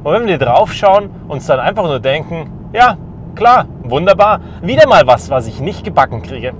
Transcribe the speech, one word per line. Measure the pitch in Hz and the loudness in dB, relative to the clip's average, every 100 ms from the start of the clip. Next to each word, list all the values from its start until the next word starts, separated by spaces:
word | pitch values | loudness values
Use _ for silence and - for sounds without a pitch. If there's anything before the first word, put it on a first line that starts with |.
wo, | 143 | 0
wenn | 196 233 | 0 0
wir | 156 | 0
drauf | 123 135 202 | 2 2 2
schauen, | - 202 202 196 - - | 2 4 4 0 -16 -10
uns | 143 - | -10 -2
dann | 131 | 0
einfach | 135 220 | 0 -2
nur | 175 131 | -2 -2
denken, | 131 151 - 165 135 - - | -2 -2 -4 -10 -12 -14 -8
ja, | 214 247 190 - - - | 2 2 2 -12 -16 -16
klar, | - 226 247 - - | 0 4 4 2 -10
wunderbar, | 120 131 185 185 208 202 - - | -4 0 2 4 4 2 -4 -10
wieder | 170 277 294 | -2 2 6
mal | 190 127 | 6 6
was, | 120 - | 2 2
was | 135 113 | -4 -4
ich | 117 | -8
nicht | 147 - | -8 -8
gebacken | 208 147 131 117 | -2 0 0 -2
kriege. | - 135 123 123 | -10 -10 -10 -10